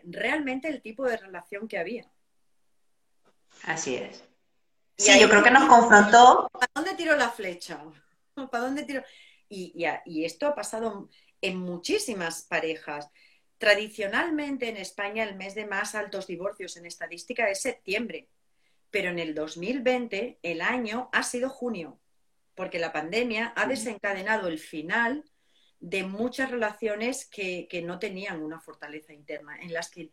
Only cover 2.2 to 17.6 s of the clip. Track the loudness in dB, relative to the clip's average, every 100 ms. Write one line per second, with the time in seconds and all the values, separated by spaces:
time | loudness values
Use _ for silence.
2.2 | _ _ _ _ _ _ _ _ _ _
3.2 | _ _ _ -14 -8 -6 -4 -6 -6 -14
4.2 | -20 _ _ _ _ _ _ 0 8 10
5.2 | 10 10 10 8 10 10 12 10 10 12
6.2 | 12 10 4 -2 -4 -2 -4 -2 2 4
7.2 | 2 -2 -8 -10 -12 -14 -14 -20 _ _
8.2 | _ -16 -8 -6 -4 -6 -6 -8 -8 -18
9.2 | -20 -20 _ -12 -12 -6 -4 -4 -8 -6
10.2 | -6 -4 -4 -4 -6 -6 -6 -8 -14 _
11.2 | _ _ -6 -6 -6 -8 -4 -4 -4 -6
12.2 | -6 -8 -6 -4 -4 -6 -10 -12 -12 _
13.2 | _ _ _ _ 2 4 0 -6 -4 -2
14.2 | -2 -4 -4 -6 -8 -8 -12 -8 -6 -4
15.2 | -6 -8 -12 -10 -6 -6 -4 -6 -8 -8
16.2 | -8 -8 -8 -8 -14 -14 -18 -14 -14 -14
17.2 | -10 -4 -2 -2